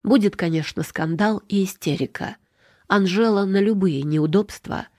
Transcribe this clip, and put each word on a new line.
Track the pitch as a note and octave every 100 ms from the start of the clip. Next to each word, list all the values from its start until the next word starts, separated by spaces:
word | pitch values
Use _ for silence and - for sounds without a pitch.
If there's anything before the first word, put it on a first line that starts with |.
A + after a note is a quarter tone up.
Будет, | G3+ B3+ G3+ -
конечно, | E3+ D#3+ D3+ -
скандал | D#3+ - D#3+ E3 G#3 G#3+ _
и | G3+
истерика. | F#3+ - - C#3+ C#3 - - - _ _ _ _ _
Анжела | G3+ F#3+ F#3+ A3+ G3+
на | G3 G3
любые | G3+ G#3 F#3 C#3
неудобства | D3 D#3 D#3 F#3 G#3 - - - -